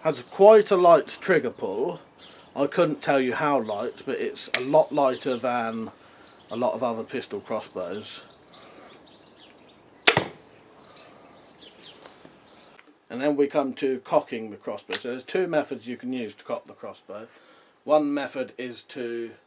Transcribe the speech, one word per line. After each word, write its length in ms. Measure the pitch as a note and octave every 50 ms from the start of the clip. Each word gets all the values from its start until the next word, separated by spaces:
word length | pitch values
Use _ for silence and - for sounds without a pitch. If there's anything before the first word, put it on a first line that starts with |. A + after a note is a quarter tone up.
Has 180 | - D#3+ D3+ -
quite 500 | - - - - G3 G#3 A3 G#3+ G#3 -
a 60 | G3+
light 400 | F3+ F3+ E3+ E3+ D3 - - - -
trigger 300 | - - F#3 D#3 C3 A#2
pull. 500 | - - A#2+ G2+ F#2+ G#2+ C3+ F3 E3+ E3 - - _ - - - - - - - -
I 120 | - C#3+
couldn't 340 | C#3+ - - E3+ D#3 D3+ -
tell 200 | - D3 C#3+ C3+
you 120 | C3 B2+
how 260 | A2+ - D#3 D3 C#3+ C3
light, 440 | A2+ A2 G#2+ G2+ A#2 A#2+ - - -
but 160 | C3+ B2 -
it's 300 | - - - - - - - -
a 20 |
lot 320 | B2+ C3+ D3+ D#3 D3+ -
lighter 460 | D3 D3+ C#3+ C3 B2+ A#2+ - C#3+ B2+ A#2
than 520 | B2 B2+ B2 B2 A2+ A2+ A2+ A2+ A2+ G#2+ - - - - - - - - - - - -
a 60 | -
lot 180 | A#2 B2 A#2 -
of 80 | A#2
other 220 | B2+ A#2+ A2+ A2+ A2+
pistol 360 | - - B2+ - - - G2+
crossbows. 840 | - - A2+ G#2+ - - - G2 F2+ E2+ F#2 G#2+ A2 - - - - - - - - - - - - - - - - - - - - - - - - - - - - - - - - - _ _ _ - _ - - - - - - - - - - - - - - - - - - - - - - - - - - - - - - - - - - - - - - - - - - - - - - - - - - - - - - - - - _ - _ _ _ _
And 120 | - B2
then 140 | C3+ D3 D3
we 100 | C#3 D3
come 280 | C#3+ - D3+ C#3 C3 A#2+
to 260 | - D3 C3 C3 A#2+
cocking 500 | - - E3 D3+ - - C3+ A2+ A2 A2
the 60 | G#2
crossbow. 380 | F#2+ - - G#2+ G2+ - - -
So 160 | - - B2
there's 120 | B2 C3
two 240 | B2 - - F#3 F#3
methods 400 | F3 E3 D3+ C#3+ - C#3 A#2+ G#2+
you 100 | A#2+ B2
can 160 | - - B2+
use 220 | C3 B2+ A#2+ G#2 G#2
to 100 | - -
cock 220 | - A#2+ - -
the 60 | -
crossbow. 560 | G2+ _ - G#2 F#2+ - _ - F#2+ G#2 A2+ - _ - _ _ - _ _ _ _ _ _
One 280 | C3 D3 D#3 D3+ C#3+
method 400 | C#3+ D3 C#3 B2 - C#3 B2+ - - -
is 240 | B2 B2 A#2 A2 -
to 480 | _ - C#3 B2 A#2 A#2 A#2 A#2 A2+ A2 _ _